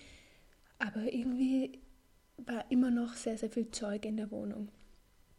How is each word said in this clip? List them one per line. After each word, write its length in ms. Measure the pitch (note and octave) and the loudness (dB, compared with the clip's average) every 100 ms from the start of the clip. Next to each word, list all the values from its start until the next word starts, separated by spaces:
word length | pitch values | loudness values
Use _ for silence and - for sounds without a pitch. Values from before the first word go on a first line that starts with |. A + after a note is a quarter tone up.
| - - - - - - _ - | -18 -20 -20 -20 -20 -20 _ -4
Aber 340 | G#3+ G#3+ A3+ | -2 0 -2
irgendwie 680 | B3 B3 B3 C4 C4 C4 - - - _ - _ - B3 | 0 0 2 4 4 2 -6 -20 -20 _ -20 _ -14 -6
war 240 | A#3 - | -4 2
immer 200 | B3 B3+ | 4 6
noch 240 | A#3+ A#3 | 4 2
sehr, 240 | - - A3+ | -2 -2 -2
sehr 120 | A3 | -2
viel 200 | A#3 A3+ | 0 -2
Zeug 340 | - G#3 G#3 | -2 -2 -2
in 120 | G#3+ G#3+ | -2 -2
der 140 | G#3 | -2
Wohnung. 380 | A3 G#3 G#3+ G#3 - - - _ _ - | -4 -4 -4 -8 -12 -20 -20 _ _ -20